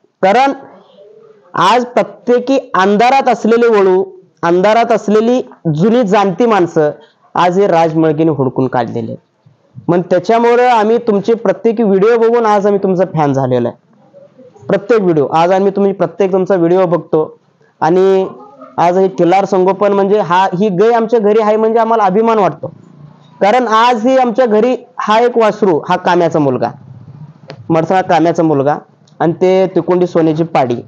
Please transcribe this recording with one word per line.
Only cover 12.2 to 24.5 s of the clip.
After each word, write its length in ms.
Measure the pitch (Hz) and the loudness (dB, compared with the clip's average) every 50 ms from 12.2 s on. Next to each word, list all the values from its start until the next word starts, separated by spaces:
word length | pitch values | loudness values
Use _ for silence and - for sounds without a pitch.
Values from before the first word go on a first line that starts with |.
| 226 226 233 240 226 | 2 0 0 0 0
आज 200 | 214 208 202 196 | 0 0 0 0
आम्ही 160 | 208 202 190 | 0 0 0
तुमचा 220 | 196 190 185 170 185 | -2 -2 0 -2 -2
फॅन 280 | 180 - 160 151 143 | -2 -2 -2 0 0
झालेला 360 | 131 135 135 127 127 123 117 117 | 0 -2 -2 -2 -2 -2 -2 -4
आहे. 200 | - _ _ _ _ _ _ _ _ - - - _ - - - _ - - | -8 _ _ _ _ _ _ _ _ -20 -20 -20 _ -20 -20 -20 _ -14 -6
प्रत्येक 340 | - 190 196 202 - 240 220 | -4 -4 -4 0 0 0 2
व्हिडिओ, 260 | 190 180 165 151 135 | 2 2 0 0 0
आज 260 | - - 160 170 180 | 0 0 0 0 2
आम्ही 180 | 190 190 196 196 | 0 0 0 -2
तुम्ही 220 | 190 202 202 196 | 0 0 -2 -2
प्रत्येक 400 | 190 196 175 170 - - 202 185 | -2 -2 -4 -6 -2 -4 -2 0
तुमचा 220 | 185 190 185 180 202 | 0 -2 0 0 0
व्हिडिओ 320 | 180 170 170 180 190 185 | 0 2 2 2 2 2
बघतो 520 | 170 175 160 - - - 156 156 - - _ _ _ _ _ _ _ _ _ | 0 -2 -4 -2 -2 -2 -2 -2 -4 -8 _ _ _ _ _ _ _ _ _
आणि 480 | 147 156 175 185 190 190 190 190 190 - - - - - - - - - - - | -2 0 2 2 2 2 2 0 -2 -4 -8 -16 -20 -20 -20 -20 -20 -12 -4 -2
आज 200 | 165 175 180 190 | 0 0 2 2
हे 100 | 190 185 | 0 0
खिल्लार 360 | - - 175 165 185 196 196 | 0 0 0 2 2 0 0
संगोपन 480 | 190 202 185 185 190 190 190 208 202 | 0 0 0 0 0 0 0 0 0
म्हणजे 260 | 202 196 196 190 208 214 | 0 0 0 0 0 -2
हा, 300 | 190 156 175 185 196 190 185 170 | 0 0 0 0 0 0 -2 -2
ही 100 | 214 220 | -2 -2
गाय 240 | 180 170 214 233 | 0 0 0 2
आमच्या 280 | 240 226 226 214 240 226 | 2 0 0 0 -2 0
घरी 200 | 202 208 208 226 | 0 2 0 2
आहे 140 | 214 214 220 | 0 0 0
म्हणजे 220 | 220 220 220 226 233 | 0 0 0 0 0
आम्हाला 260 | 226 226 226 226 208 | 0 0 0 0 0
अभिमान 340 | 185 185 214 226 226 226 214 | 0 0 0 0 2 2 2
वाटतो. 280 | 190 160 147 - - 170 - - - - - - - - - - - - - - | 0 -2 -2 -6 -14 -16 -16 -20 -20 -20 -20 -20 -20 -20 -20 -20 -20 -20 -6 -2
कारण 260 | 190 196 233 254 247 | 0 2 2 0 0
आज 400 | 214 220 220 233 247 254 214 220 | 0 2 2 2 2 0 0 0
ही 120 | 262 262 262 | 0 2 2
आमच्या 280 | 254 240 208 254 262 | 0 0 0 0 0
घरी 300 | 226 | 2